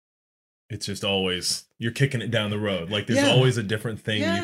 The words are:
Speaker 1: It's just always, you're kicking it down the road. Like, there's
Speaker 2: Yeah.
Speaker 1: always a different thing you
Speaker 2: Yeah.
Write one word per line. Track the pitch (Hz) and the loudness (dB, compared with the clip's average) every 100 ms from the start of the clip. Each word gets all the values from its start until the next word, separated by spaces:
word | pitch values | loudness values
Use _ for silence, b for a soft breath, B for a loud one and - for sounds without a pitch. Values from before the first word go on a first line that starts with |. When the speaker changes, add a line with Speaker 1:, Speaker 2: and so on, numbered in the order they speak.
| _ _ _ _ _ _ - | _ _ _ _ _ _ -14
Speaker 1:
It's | 107 - | -10 -8
just | 95 | -4
always, | 101 98 95 90 - - - - | 0 0 2 0 -2 -4 -8 -6
you're | 113 | -4
kicking | - 139 117 | 0 0 0
it | 107 | -2
down | 110 104 | -2 0
the | 104 | -2
road. | 104 90 85 | -2 -2 -2
Like, | 104 101 | -2 0
there's | 123 | 2
Speaker 2:
Yeah. | 277 | 4
Speaker 1:
always | 127 131 120 | 6 4 2
a | |
different | 98 107 120 107 | -2 -4 -4 -6
thing | - 107 | -4 -2
you | - | 0
Speaker 2:
Yeah. | 98 | 0